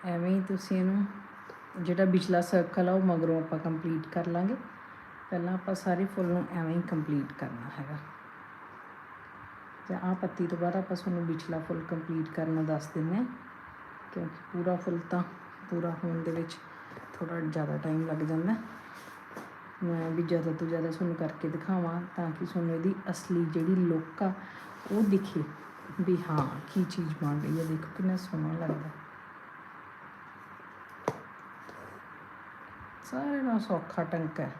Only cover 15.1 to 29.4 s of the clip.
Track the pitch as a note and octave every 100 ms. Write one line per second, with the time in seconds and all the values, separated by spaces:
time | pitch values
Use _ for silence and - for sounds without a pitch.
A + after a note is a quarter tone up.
15.1 | F3+ F3 - - - - E3+ E3+ D#3+ E3+
16.1 | E3 E3 E3 E3 - - - - - -
17.1 | - E3 E3+ D#3 D#3 D3 D3 D#3 D#3+ D#3+
18.1 | D#3 D#3 D#3+ F3+ A3 - - - - -
19.1 | - - - - - - - F3 E3 E3
20.1 | E3 E3 E3+ D#3+ D#3 E3 E3 E3 D#3+ F3
21.1 | E3+ D#3 - D#3+ D#3 - F#3+ E3+ E3+ F3+
22.1 | - E3+ D#3 F3 F3+ E3+ E3 F3+ F#3+ -
23.1 | E3+ - F3 E3 E3 E3 F#3+ F3 D#3+ -
24.1 | - F#3+ F#3+ - - - - - G3+ G#3
25.1 | G3 - E3 C#3+ - - - - - F3+
26.1 | F3 - D3+ C3 C#3+ - F#3+ F3 - E3
27.1 | D3+ D3 D3 D3 D#3+ D#3+ D#3 - - F#3
28.1 | F#3 - D#3+ D#3 E3 D#3+ D3+ D3+ - -
29.1 | - - -